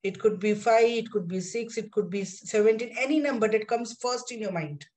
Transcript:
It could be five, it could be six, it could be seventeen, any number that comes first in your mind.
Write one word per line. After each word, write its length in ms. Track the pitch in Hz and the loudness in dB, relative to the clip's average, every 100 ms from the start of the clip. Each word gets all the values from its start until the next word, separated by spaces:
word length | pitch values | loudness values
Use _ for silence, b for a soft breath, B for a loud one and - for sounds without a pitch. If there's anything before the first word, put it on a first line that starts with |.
It 180 | 196 185 | -6 2
could 180 | 220 185 | 2 2
be 140 | 214 | 0
five, 320 | 208 233 226 | 0 4 6
it 260 | 233 233 220 | 6 2 -2
could 160 | 208 170 | -4 -2
be 140 | 185 | -6
six, 380 | 180 233 226 226 | -4 -6 -6 -8
it 120 | 214 | -4
could 200 | - 180 | -2 -2
be 140 | 202 | -4
seventeen, 720 | 196 - - 214 214 220 240 - | -6 -10 -2 4 4 4 -2 -4
any 220 | 269 302 | 0 2
number 280 | 285 240 220 | 2 0 2
that 180 | 214 214 | 2 0
comes 300 | 233 233 - | -2 -2 -6
first 320 | 247 247 233 | -4 -4 -6
in 100 | 240 | -8
your 120 | 208 | -4
mind. 320 | 175 147 147 - | -4 -6 -10 -16